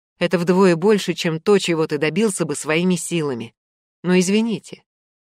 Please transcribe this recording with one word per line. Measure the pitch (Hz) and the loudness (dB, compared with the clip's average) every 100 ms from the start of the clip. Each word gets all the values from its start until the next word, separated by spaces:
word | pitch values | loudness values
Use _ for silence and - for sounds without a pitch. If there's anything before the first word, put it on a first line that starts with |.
| _ _ | _ _
это | 175 180 | -2 0
вдвое | 175 180 190 165 | 2 4 4 4
больше, | 196 208 - | 2 2 0
чем | 160 175 156 | -4 -4 -2
то, | 208 202 | 2 2
чего | - 160 156 | 2 -2 0
ты | 147 | -2
добился | 151 165 220 - | -2 0 0 0
бы | 156 | -4
своими | 143 139 160 185 175 | -4 -2 0 0 -2
силами. | - 170 147 120 117 - _ _ _ _ | -2 -4 -4 -6 -10 -16 _ _ _ _
Но | 170 185 | 0 2
извините, | 180 214 226 175 - - _ _ _ _ _ | 2 0 0 -4 -10 -20 _ _ _ _ _